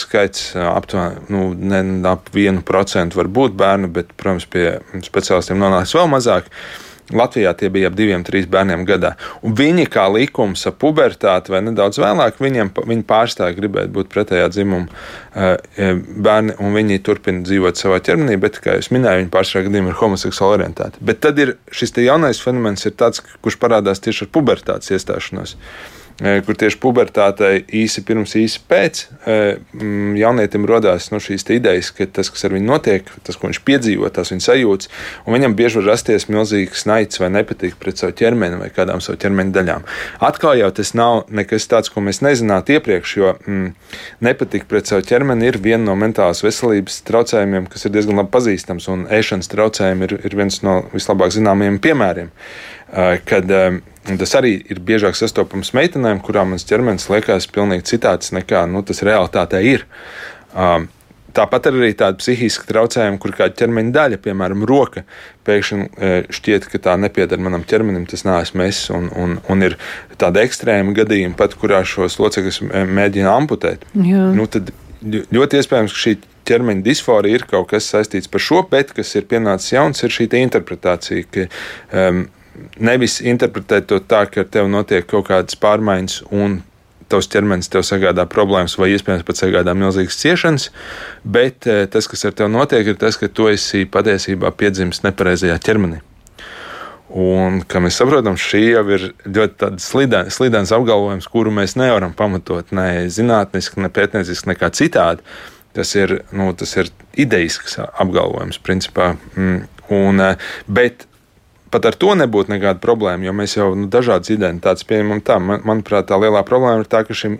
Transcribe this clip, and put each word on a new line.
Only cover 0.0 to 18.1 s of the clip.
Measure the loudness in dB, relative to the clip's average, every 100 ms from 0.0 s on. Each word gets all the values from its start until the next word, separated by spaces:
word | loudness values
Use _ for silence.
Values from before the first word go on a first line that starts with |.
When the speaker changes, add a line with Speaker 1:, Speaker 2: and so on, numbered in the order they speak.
| -2
Speaker 1:
skaits, | 0 0 -2 -8
eh, | -4
aptuveni, | -2 -2 -2 -4 -4 -8 -6
nu, | -4 -2
ne, | -4 -2 0 0 -2 0
ap | -2 -2
vienu | 0 2 0
procentu | 0 0 0 0 -2 -2
var | -2
būt | 2 0 2
bērnu, | 2 2 0
bet, | -4 -8 -6
protams, | -4 -4 -4
pie | -2 0 -2 -8 -14
speciālistiem | -6 -4 0 0 0 0
nonāks | 2 2 2
vēl | 2 2
mazāk. | 2 2 0 -2 -16 -18 -18 -20 -20 -6
Latvijā | 0 0 2 0 0
tie | 0
bija | 0 0
ap | 0
diviem, | 0 0
trīs | -2 -4 0
bērniem | 0 2 0 0
gadā. | 0 0 -4 -16 -8
Un | -4 2
viņi, | 4 4 2
kā | 2 2
likums, | 2 0 0 -2 -2 -6
ap | -2
pubertāti | 0 4 2 2 2 2 0
vai | -2 -2
nedaudz | 0 0 2
vēlāk, | 0 2 2 0
viņiem | -2 0 -2
pa-, | -4 -2
viņi | -2 2
pārstāja | 2 2 0 -2 -2
gribēt | -4 -2 -4
būt | -4 -4
pretējā | -2 0 2 0
dzimuma, | 0 -2 -2 -4 -12 -18 -18 -14
eh, | -2 0 0 -4 -4
eh, | -2 -2
bērni, | -4 -2 2 4 2 -2
un | -2
viņi | 0 2 0
turpina | 0 -2 -2 -4
dzīvot | 0 2 2 0
savā | 0 0
ķermenī, | 2